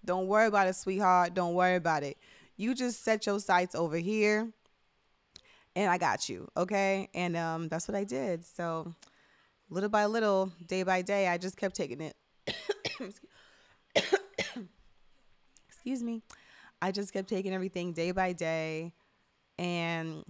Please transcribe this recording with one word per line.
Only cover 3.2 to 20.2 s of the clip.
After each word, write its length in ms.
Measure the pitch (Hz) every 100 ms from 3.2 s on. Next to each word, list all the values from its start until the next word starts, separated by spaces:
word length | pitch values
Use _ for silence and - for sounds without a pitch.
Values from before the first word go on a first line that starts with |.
| 214
your 140 | 202
sights 340 | 202 180 185
over 240 | - 165 160
here, 560 | 170 214 214 214 226 - _ _ _ _ _ _ _ - _ _ _ -
and 140 | 196
I 80 | 175
got 320 | 160 98 -
you, 180 | 90 - -
okay?" 540 | 180 202 196 196 190 -
And, 200 | 175 170
um, 320 | 165 165 165
that's 200 | 165 -
what 80 | 202
I 80 |
did. 420 | 202 247 254 165 170
So 480 | - 170 160 165 170 - _ _ _ _ _ _
little 180 | 170 202
by 160 | 214 208
little, 460 | 226 214 196 190 170 170
day 160 | 190
by 180 | 185 185
day, 260 | 185 202 185
I 120 | 175
just 180 | 185 -
kept 180 | 196 -
taking 240 | 170 131
it. 160 | 156 - _ _ -
<coughs> 1500 | - - - - - 214 202 - - - _ _ _ _ - - - - - - 247 185 _ - _ - _ _ _ _ - _
Excuse 340 | - 247 262
me. 200 | 233 226 - - - - - _
I 100 | 185
just 200 | 196 202
kept 160 | 196 190
taking 240 | 196 190
everything 400 | 185 190 185 175
day 180 | 165 170
by 220 | 185 185
day 600 | 175 160 160 160 160 165 - _ _ _ _ _ -
and 640 | 175 175 170 165 160 156